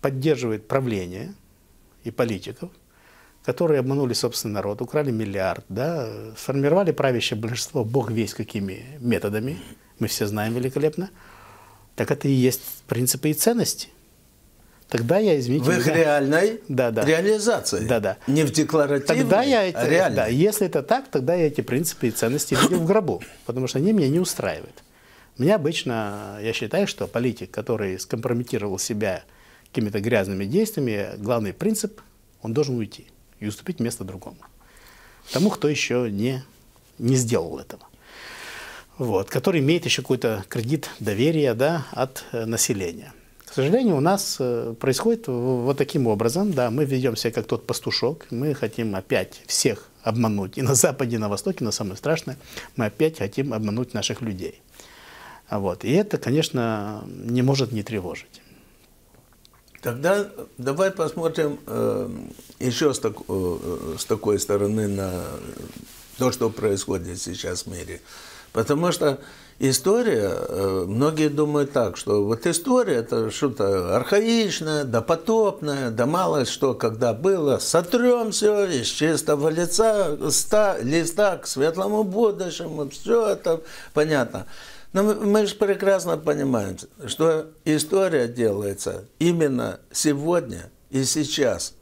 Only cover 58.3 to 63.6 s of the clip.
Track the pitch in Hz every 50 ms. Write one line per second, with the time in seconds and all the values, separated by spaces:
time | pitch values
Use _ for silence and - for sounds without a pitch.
58.3 | _ - _ _ - - _ _ _ _ _ _ _ _ _ _ _ - _ _
59.3 | _ _ _ - _ _ _ _ _ - - 131 117 123 139 170 196 202 202 -
60.3 | - - - - - - 123 131 139 151 190 190 190 - 160 151 - - 165 165
61.3 | 160 170 160 147 143 - - - - 117 117 113 107 104 101 95 92 - - -
62.3 | - - - - - - - 127 117 - 156 147 131 - - 113 104 - - -
63.3 | 95 95 92 90 85 -